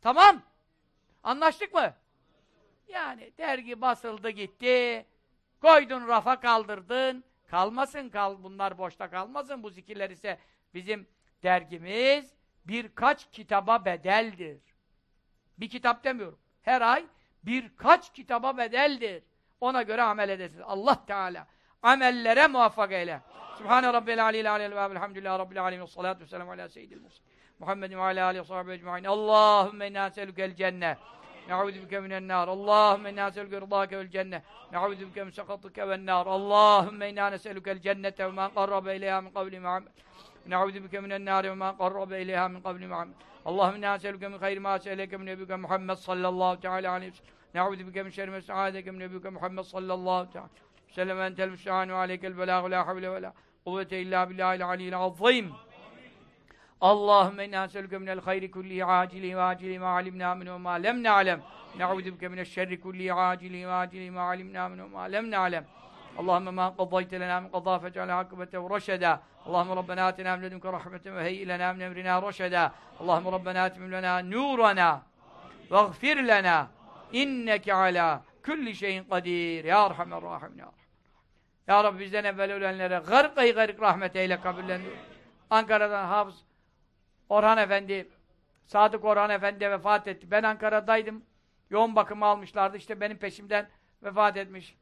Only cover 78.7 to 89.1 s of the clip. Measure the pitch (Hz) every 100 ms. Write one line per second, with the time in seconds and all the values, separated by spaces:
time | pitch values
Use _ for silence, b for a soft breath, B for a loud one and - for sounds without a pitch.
78.7 | 196 196 190 185 185 175 175 170 165 156
79.7 | 196 202 156 175 170 170 160 139 - -
80.7 | _ _ _ _ _ _ _ _ _ -
81.7 | 202 208 190 196 208 208 196 196 202 196
82.7 | 190 185 180 165 240 294 294 240 220 220
83.7 | 208 214 175 185 185 185 180 185 180 185
84.7 | 180 185 - - - - _ _ 220 214
85.7 | 214 208 202 185 202 202 180 _ _ _
86.7 | _ _ _ _ _ _ 208 214 220 202
87.7 | 196 196 196 175 _ _ _ _ _ _
88.7 | 208 214 220 214